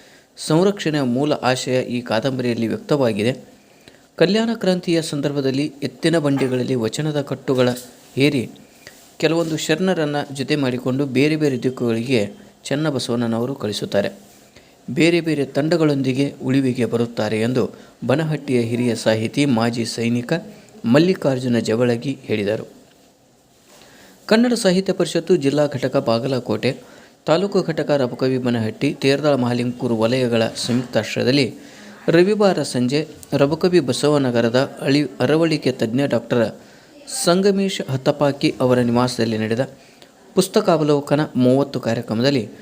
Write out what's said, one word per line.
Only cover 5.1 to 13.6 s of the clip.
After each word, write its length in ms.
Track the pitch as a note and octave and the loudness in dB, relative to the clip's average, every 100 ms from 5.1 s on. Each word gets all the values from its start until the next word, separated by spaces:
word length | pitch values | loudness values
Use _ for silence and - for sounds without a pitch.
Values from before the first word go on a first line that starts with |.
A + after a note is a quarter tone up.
| D3 C#3+ C#3+ C3 C3 D3+ - | -4 -4 -2 -2 0 -4 -4
ಎತ್ತಿನ 360 | C#3 - E3 E3 | -10 -4 0 0
ಬಂಡಿಗಳಲ್ಲಿ 560 | C#3+ C#3 C3 B2+ B2 B2+ | 2 0 0 -2 -2 -2
ವಚನದ 460 | A2 - D3+ D3 | -2 -2 -4 -4
ಕಟ್ಟುಗಳ 480 | C3+ C3 - B2+ B2 B2 - - - - | -4 -6 -2 2 2 0 -8 -20 -10 0
ಏರಿ 320 | C#3+ C#3+ G#2 - - - - - - - | 2 2 -4 -10 -20 -20 -20 -20 -20 -2
ಕೆಲವೊಂದು 400 | D#3+ E3 E3 D#3 | 0 0 -2 -2
ಶರಣರನ್ನ 580 | - D#3 F#3 E3 D3 D3 C#3 | -2 0 0 0 -2 -2 -6
ಜೊತೆ 220 | C#3 B2+ D3 | -6 -2 0
ಮಾಡಿಕೊಂಡು 500 | C3 B2 C3 C3 C#3+ | 0 -2 -2 -2 0
ಬೇರೆ 300 | B2 D3 D#3 | 2 2 2
ಬೇರೆ 280 | D3+ B2+ | 0 0
ದಿಕ್ಕುಗಳಿಗೆ 720 | B2+ B2+ A#2+ A2+ B2 B2 G2+ - - - | -2 -2 -2 -2 0 0 -2 -6 -20 -14
ಚನ್ನಬಸವಣ್ಣನವರು 920 | - C#3 D#3 C3 B2 A#2+ A#2 A2+ B2 | -6 -2 -2 -2 -2 -2 -2 -2 -4
ಕಳಿಸುತ್ತಾರೆ. 720 | C#3 | -4